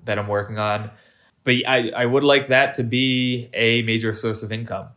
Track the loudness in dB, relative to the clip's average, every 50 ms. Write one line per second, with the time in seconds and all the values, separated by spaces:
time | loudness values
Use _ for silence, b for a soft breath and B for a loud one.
0 | -6 -6 -4 -4 -2 -2 -2 -4 -4 -4 -4 -4 -2 -2 -2 -4 -4 -10 b b
1 | b b b b b b b b _ 0 0 2 2 2 2 2 0 0 -2 -2
2 | -2 2 2 2 4 4 4 4 4 4 4 4 4 2 0 -4 -4 0 2 2
3 | 2 2 2 2 2 0 0 -2 -6 -8 -4 0 2 2 2 2 2 0 -2 0
4 | 0 -2 -4 -2 -4 -4 -4 -4 -6 -8 -8 -8 -8 -8 -8 -10 -10 -12 -20